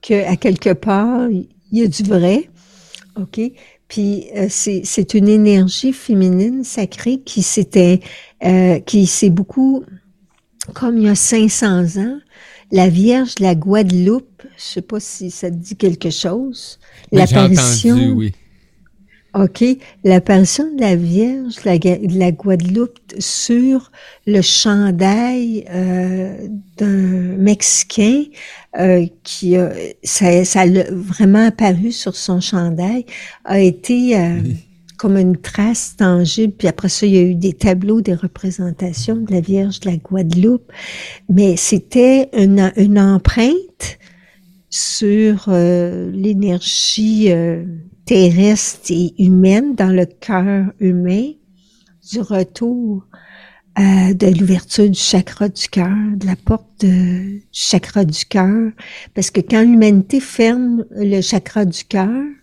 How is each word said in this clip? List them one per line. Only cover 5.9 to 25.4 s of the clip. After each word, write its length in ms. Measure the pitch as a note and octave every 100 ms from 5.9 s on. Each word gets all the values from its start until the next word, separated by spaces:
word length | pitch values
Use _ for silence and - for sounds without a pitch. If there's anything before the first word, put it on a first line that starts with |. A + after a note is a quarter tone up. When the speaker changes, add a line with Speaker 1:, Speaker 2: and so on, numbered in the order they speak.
Speaker 1:
féminine 720 | C4 - G3+ F#3 F3+ G#3+ C4
sacrée 580 | B3 - F#3+ - A#3 C4
qui 200 | - -
s'était, 600 | F#3 - F#3+ G3 F3+ F#3 - - - _
euh, 360 | F3 F#3 F#3 E3
qui 280 | - G#3 F#3
s'est 240 | - G3+
beaucoup, 520 | E3+ F#3+ - C4 C4+ - F#3+ _ _ _ _ _ _ -
comme 240 | - B3 A#3
il 60 | G#3
y 40 |
a 60 | G#3
cinq 340 | - A3+ G#3+
cents 480 | - A3 F3+ E3+ F#3+
ans, 220 | G#3+ C#4+ _ _ - - _
la 180 | A3+ F#3
Vierge 460 | E3+ G#3+ B3+ B3+ -
de 80 |
la 120 | F#3+ E3+
Guadeloupe, 880 | F3 G#3 G3 F3+ F3+ B3 C4 _ C4+ _
je 60 |
sais 180 | - -
pas 180 | - G#3+
si 320 | - - F#3
ça 180 | - F3+
te 60 | E3+
dit 200 | F3 G#3+
quelque 360 | G3 E3 E3
chose, 680 | - F#3 G3+ C4+ A#3+ - - _ - -
Speaker 2:
Mais 140 | - F#3
j'ai 80 | G3+
Speaker 1:
l'apparition 600 | F#3 F#3 B2 A#2 A#3 E3+
Speaker 2:
entendu, 160 | A#2
oui. 220 | G#2+ G#2+ - _ _ _ _ _ _ _ _ _ G3+
Speaker 1:
OK. 280 | F#3+ - A#3+ C4 - _ G3
L'apparition 680 | F3+ F3+ F#3+ F#3+ - D#4 D4
de 40 |
la 160 | A3 F3
Vierge 600 | E3+ F3+ A#3 C4+ B3+ A3
de 40 | G#3
la 120 | F3
Ga-, 200 | F3+ F3+
de 200 | G#3 F#3
la 140 | F3+
Guadeloupe 680 | D#3+ G3+ F#3 F3 G3+ A#3+ _ _ -
sur 720 | - - - A#3+ B3+ C4 - _ - - -
le 160 | G#3
chandail, 1200 | F3+ - G#3+ G3+ G3+ F3 F#3+ G#3+ A#3+ B3+